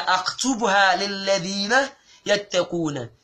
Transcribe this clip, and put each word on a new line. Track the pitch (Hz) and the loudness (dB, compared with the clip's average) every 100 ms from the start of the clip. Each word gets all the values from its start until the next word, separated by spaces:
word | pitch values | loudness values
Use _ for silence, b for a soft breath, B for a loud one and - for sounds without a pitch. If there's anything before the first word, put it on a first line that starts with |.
| 170 | 0
aktubuha | 185 - - 247 233 220 196 190 180 | 0 -2 -4 -2 0 2 4 4 2
lilladhina | 196 196 196 196 180 202 202 254 277 b b b - | -2 -4 -2 -2 -2 -4 0 2 0 b b b 0
yattaquna." | 202 202 185 175 175 156 143 113 b | 0 0 -2 0 -2 -2 -4 -8 b